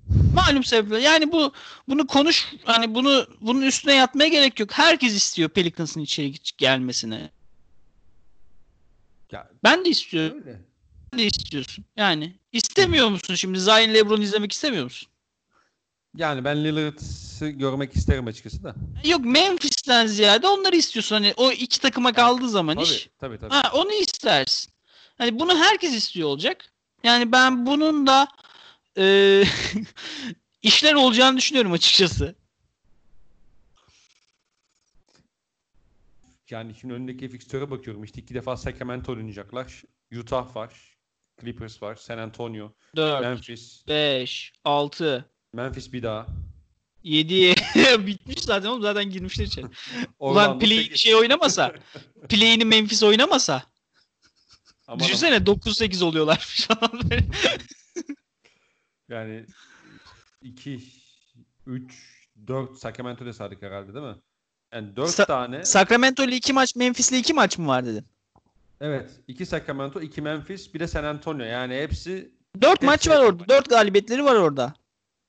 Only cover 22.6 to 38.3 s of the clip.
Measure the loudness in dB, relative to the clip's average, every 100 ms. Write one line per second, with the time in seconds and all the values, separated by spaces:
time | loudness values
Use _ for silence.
22.6 | 0 0 0 -2 -6 -14 -14 -12 -2 0
23.6 | 2 0 0 -2 -4 -2 0 2 2 -4
24.6 | -6 _ _ _ _ -4 -4 -2 2 4
25.6 | 4 2 0 -4 -6 -4 -4 -2 -4 -6
26.6 | -14 _ _ _ 2 2 4 4 4 2
27.6 | 0 0 2 2 4 4 4 _ -20 -20
28.6 | -20 _ _ 0 4 6 6 6 4 0
29.6 | -6 -8 -10 -16 -16 -14 -14 -14 _ _
30.6 | 2 4 4 6 4 6 4 4 0 0
31.6 | 0 2 4 4 4 0 -6 -8 _ _
32.6 | _ _ _ _ _ -20 -20 _ _ _
33.6 | _ _ _ _ _ _ _ _ _ _
34.6 | _ _ _ _ _ _ _ _ _ _
35.6 | _ _ _ _ _ -20 _ _ -18 -16
36.6 | -16 -16 -14 -12 -12 -12 -14 -16 -12 -10
37.6 | -10 -12 -14 -16 -16 -20 -14